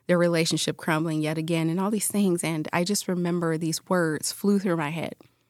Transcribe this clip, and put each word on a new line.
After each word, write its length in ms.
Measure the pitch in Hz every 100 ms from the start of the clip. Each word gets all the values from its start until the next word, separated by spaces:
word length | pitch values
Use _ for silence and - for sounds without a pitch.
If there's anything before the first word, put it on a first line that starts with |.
| -
their 120 | 175
relationship 580 | 175 165 165 160 - -
crumbling 460 | - 156 165 156
yet 160 | 151 160
again 320 | 160 165 160
and 100 | 175
all 100 | 190
these 160 | 214 -
things. 380 | 202 196 175
And 240 | 160 160 -
I 140 | 170
just 240 | 175 202 -
remember 480 | 180 175 175 165 160
these 300 | 165 160 -
words 420 | 180 160 151 -
flew 280 | - 202 202
through 180 | 185 165
my 140 | 147
head. 240 | 165 - - - _